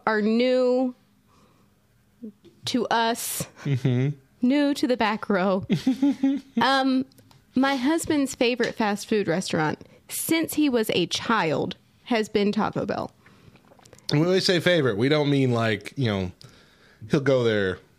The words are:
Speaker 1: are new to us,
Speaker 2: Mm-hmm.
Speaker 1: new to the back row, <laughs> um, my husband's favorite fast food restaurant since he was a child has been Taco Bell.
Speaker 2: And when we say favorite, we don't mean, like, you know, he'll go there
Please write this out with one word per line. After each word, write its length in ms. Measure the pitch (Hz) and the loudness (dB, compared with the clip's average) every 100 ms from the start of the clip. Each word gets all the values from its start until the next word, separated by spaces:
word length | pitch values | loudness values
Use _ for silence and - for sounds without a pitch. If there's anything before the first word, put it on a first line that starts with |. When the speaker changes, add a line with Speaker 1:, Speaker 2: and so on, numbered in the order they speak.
| - | -2
Speaker 1:
are 160 | 214 | 0
new 720 | 208 226 254 254 254 247 254 247 _ _ _ _ _ _ _ _ _ _ _ _ 220 - - - - | 2 2 2 2 2 2 0 -6 _ _ _ _ _ _ _ _ _ _ _ _ -20 -18 -20 -14 -4
to 200 | 254 214 | -4 -2
us, 560 | 226 226 233 - - - - | 0 0 -2 -6 -8 -10 -8
Speaker 2:
Mm-hmm. 520 | - 131 135 123 135 147 _ _ | -4 -2 0 0 -2 -4 _ _
Speaker 1:
new 300 | 247 285 285 | 0 2 0
to 120 | 285 277 | 0 -2
the 100 | 247 | 0
back 320 | 220 214 - | 0 -2 -2
row, 380 | 202 190 190 - 190 - 254 285 | 0 0 0 -2 -2 0 0 0
<laughs> 480 | - 277 277 - - | 2 -2 -2 -6 -2
um, 440 | 254 269 269 262 254 - - - _ - | 2 2 2 0 -2 -10 -20 -20 _ 0
my 180 | 269 277 | 0 2
husband's 580 | 254 330 - 302 269 - | 0 0 0 0 0 0
favorite 380 | 240 247 233 - | 0 0 -2 0
fast 320 | 214 202 - | -2 -2 -2
food 180 | 220 190 | -2 0
restaurant 520 | 165 - 170 151 - - - - | -2 -2 -2 -2 -4 -12 -20 -14
since 460 | - - 320 320 | -8 -2 -2 -2
he 140 | - 294 | 0 0
was 220 | 240 220 | 0 0
a 120 | - 196 | -2 -2
child 680 | - - 226 165 143 - - _ _ | -4 -2 0 0 -2 -4 -8 _ _
has 240 | - 233 214 | -4 -2 0
been 200 | 214 202 | 0 0
Taco 360 | 208 202 - - | 0 -2 -2 -4
Bell. 260 | - - - - - - - _ - - - - | -6 -8 -12 -20 -20 -20 -20 _ -20 -20 -18 -2
Speaker 2:
And 100 | 147 | 0
when 100 | 170 | 2
we 100 | 185 | 2
say 200 | - 180 | 2 2
favorite, 360 | 180 175 131 101 | 2 2 2 2
we 140 | 131 | 2
don't 180 | 151 143 | 2 2
mean, 240 | 143 131 | 2 2
like, 400 | 120 113 107 - - | 2 0 -2 -4 -4
you 100 | 120 | 0
know, 260 | 101 92 - - - - _ _ - 110 | 0 -2 -8 -20 -20 -20 _ _ -20 -2
he'll 100 | 160 | 0
go 240 | 139 131 | 2 2
there 340 | 117 107 95 87 - | 4 2 0 -4 -10